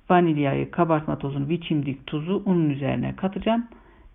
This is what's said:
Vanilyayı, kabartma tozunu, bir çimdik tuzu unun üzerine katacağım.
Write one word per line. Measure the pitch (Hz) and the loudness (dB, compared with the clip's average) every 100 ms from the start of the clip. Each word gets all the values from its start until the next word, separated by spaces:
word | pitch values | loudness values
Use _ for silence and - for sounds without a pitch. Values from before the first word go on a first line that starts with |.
| - | 2
Vanilyayı, | 180 175 151 143 139 135 | 4 4 2 2 0 -2
kabartma | - 165 156 156 147 | 0 2 2 0 -4
tozunu, | 139 139 139 | -4 -4 -2
bir | 170 | -4
çimdik | - 156 139 135 - | -2 -2 -2 -6 -6
tuzu | 151 160 196 202 | -6 -4 -2 2
unun | 175 156 | 2 2
üzerine | 139 131 123 131 131 | 0 -2 -2 -4 -2
katacağım. | 190 196 214 233 240 - - - - | -4 -2 0 0 -2 -14 -20 -20 -20